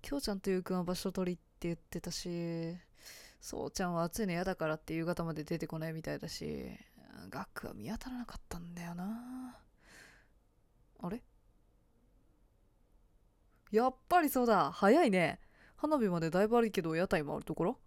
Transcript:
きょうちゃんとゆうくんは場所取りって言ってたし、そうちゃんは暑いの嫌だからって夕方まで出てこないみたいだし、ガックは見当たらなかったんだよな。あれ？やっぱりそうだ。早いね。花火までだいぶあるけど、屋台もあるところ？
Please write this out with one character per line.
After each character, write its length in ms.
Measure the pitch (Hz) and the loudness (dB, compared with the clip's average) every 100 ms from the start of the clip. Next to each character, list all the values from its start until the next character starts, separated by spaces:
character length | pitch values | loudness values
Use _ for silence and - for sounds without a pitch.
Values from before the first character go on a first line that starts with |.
き 120 | - | -6
ょ 40 | 185 | -6
う 40 | |
ち 80 | - | -4
ゃ 60 | 202 | -4
ん 40 | |
と 100 | 196 | 0
ゆ 80 | 185 | -2
う 60 | |
く 120 | 180 180 | 0 -2
ん 20 | |
は 60 | |
場 120 | 175 180 | -2 -2
所 160 | 196 | -2
取 200 | 185 180 | -2 -2
り 40 | 175 | -4
っ 40 | _ _ | _ _
て 80 | 170 | -6
言 60 | |
っ 20 | 165 | -6
て 240 | - 170 | -8 -10
た 120 | 175 | -8
し、 680 | 165 180 170 170 170 165 175 - - - - - - | -8 -6 -4 -4 -4 -4 -8 -14 -20 -20 -20 -20 -18
そ 240 | - - - | -12 -8 -6
う 60 | |
ち 100 | - | -4
ゃ 60 | 180 | -2
ん 80 | 170 | 0
は 80 | |
暑 200 | 170 - | -2 -2
い 40 | 208 | -2
の 60 | |
嫌 100 | 170 | 0
だ 120 | 185 185 | -2 -2
か 120 | 160 | -2
ら 80 | 156 | -2
っ 20 | |
て 140 | - | -4
夕 120 | 160 165 | -4 -2
方 180 | 175 | -2
ま 100 | 165 | -2
で 100 | 151 | -4
出 140 | 151 165 | -4 -4
て 80 | 156 | -4
こ 120 | 160 | -4
な 100 | 160 | -6
い 40 | |
み 100 | 160 | -6
た 100 | 160 | -6
い 60 | 147 | -6
だ 100 | 160 | -6
し、 400 | - 151 - - - - - - - 90 | -8 -6 -6 -8 -12 -18 -20 -20 -18 -12
ガ 160 | 131 - | -12 -10
ッ 20 | |
ク 140 | - - | -10 -12
は 60 | |
見 160 | - 107 | -10 -8
当 80 | 226 | -8
た 120 | - | -8
ら 80 | 254 | -10
な 60 | 233 | -10
か 100 | - | -12
っ 40 | - | -12
た 120 | 175 | -12
ん 160 | 170 175 | -10 -10
だ 80 | |
よ 120 | 170 175 | -10 -8
な。 600 | 185 226 247 254 254 - - _ - - - - _ _ _ _ _ _ _ _ | -8 -8 -10 -12 -12 -14 -20 _ -20 -20 -20 -20 _ _ _ _ _ _ _ _
あ 80 | 180 | -8
れ？ 140 | 226 - _ _ _ _ _ _ _ _ _ _ _ _ _ _ _ _ _ _ _ _ _ _ _ - | -8 -12 _ _ _ _ _ _ _ _ _ _ _ _ _ _ _ _ _ _ _ _ _ _ _ 0
や 160 | 208 254 | 2 2
っ 80 | 254 - | -2 4
ぱ 140 | 349 | 4
り 80 | 302 | 6
そ 140 | 262 | 4
う 20 | 240 | 6
だ。 260 | 202 143 | 6 6
早 320 | - 196 277 | 4 8 8
い 80 | 311 | 8
ね。 280 | 185 156 - - - - - | 6 2 0 -12 -20 -20 -4
花 240 | 302 302 | 0 4
火 80 | 214 | 4
ま 100 | 175 | 2
で 100 | 160 | 2
だ 140 | 180 | 4
い 40 | 214 | 6
ぶ 100 | 240 | 6
あ 40 | |
る 100 | 226 | 4
け 100 | 196 | 2
ど、 140 | 165 160 | 0 2
屋 120 | 185 | 2
台 160 | 180 | 2
も 120 | 147 147 | 0 -6
あ 40 | |
る 40 | |
と 120 | - 160 | -6 0
こ 80 | |
ろ？ 160 | 170 262 | 0 -2